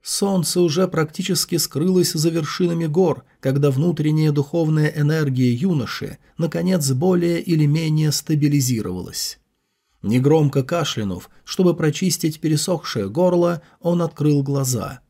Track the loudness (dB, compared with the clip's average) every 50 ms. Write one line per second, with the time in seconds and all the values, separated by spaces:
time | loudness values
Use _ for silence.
0 | _ -8 -4 -2 -2 0 0 0 0 0 0 2 2 2 2 0 0 0 0 -2
1 | -2 -2 -4 -8 -4 -2 -2 -2 -2 -2 -2 -4 -4 -4 -4 -2 0 2 4 2
2 | 2 2 0 0 0 0 0 0 -4 -4 -2 -2 0 0 0 -2 -4 0 2 2
3 | 2 2 0 -2 -8 _ _ _ -2 0 0 2 2 2 2 2 0 0 0 0
4 | 0 0 2 2 2 2 2 0 -2 -2 -2 -2 0 2 2 2 2 0 0 0
5 | 0 0 2 0 0 -2 0 2 2 2 2 0 0 0 0 -2 -2 -4 -8 -8
6 | -10 -10 -12 -16 _ _ _ -4 -4 -2 -2 -2 0 0 0 0 0 0 0 2
7 | 2 2 2 2 2 0 0 -2 0 0 2 2 4 4 2 2 0 0 0 2
8 | 2 0 0 -2 -2 -2 0 2 2 2 2 2 2 0 -2 -2 -2 -6 -6 -8
9 | -10 -10 -10 -8 -8 -10 -10 _ _ _ _ _ _ _ _ _ _ _ _ _
10 | -4 0 0 4 4 4 4 4 4 2 2 0 -2 0 -2 -2 -2 -4 -4 -4
11 | -4 -4 -6 -8 -10 -18 -20 -20 _ -8 -2 2 2 2 2 2 0 -2 0 0
12 | -2 -2 -2 0 -2 -4 -4 -2 -2 0 0 0 0 -2 -4 -4 -6 -6 -6 -4
13 | -4 -4 0 0 2 2 4 2 2 2 0 -4 -10 _ _ _ -4 -2 0 0
14 | -2 -4 -4 0 2 2 2 2 0 0 -2 -2 -2 -2 -2 -4 -4 -8 -12 -16
15 | _